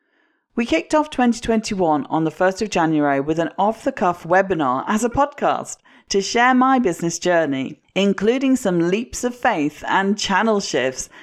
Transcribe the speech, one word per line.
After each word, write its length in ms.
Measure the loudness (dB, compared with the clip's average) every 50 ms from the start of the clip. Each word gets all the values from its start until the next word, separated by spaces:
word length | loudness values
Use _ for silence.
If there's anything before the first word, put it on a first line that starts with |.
| _ _ _ _ _ _ _ _ _ _ -4
We 100 | -4 -2
kicked 280 | 0 0 -2 0 0 0
off 140 | 0 0 0
twenty 320 | 0 0 0 0 0 0
twenty-one 680 | -2 -2 -2 -2 -2 -4 -2 0 0 2 0 0 -2
on 180 | -2 -2 -2 -2
the 60 | -2
first 300 | 0 0 0 0 0 -2
of 80 | -4 -2
January 520 | 0 0 0 2 2 2 2 2 0 0
with 180 | 0 -2 -2 -2
an 120 | -2 -4 -2
off-the-cuff 680 | -2 -2 -2 -2 -2 -4 -6 -2 0 0 0 0 -2 -2
webinar 600 | 2 2 2 2 2 0 -2 0 -2 -2 -2 -2
as 160 | -2 -2 0
a 60 | -2 -2
podcast 720 | 0 0 -2 -2 -2 -2 -2 -2 -2 -2 -6 -10 -14 _ _ _ -20 -20 _ -4
to 100 | -2 -2
share 320 | -2 0 0 2 4 4
my 260 | 4 4 4 4 4 2
business 400 | 2 0 -2 -2 -4 -4 -4 -2
journey, 640 | 0 2 2 2 2 0 -2 -4 -6 -8 -10 _ _ _ -2
including 600 | 0 2 2 2 2 2 0 2 2 2 2 2
some 340 | 2 2 0 2 2 2 2
leaps 340 | 0 -2 -4 -6 -8 -6 -6
of 100 | -6 -4
faith 480 | -2 -2 -2 0 0 -2 -4 -4 -6 -6
and 320 | -2 0 0 2 0 0 -2
channel 420 | -2 -2 0 0 2 2 0 0
shifts 480 | -2 -2 -2 -2 -2 -2 -4 -6 -12 -14 -16 -20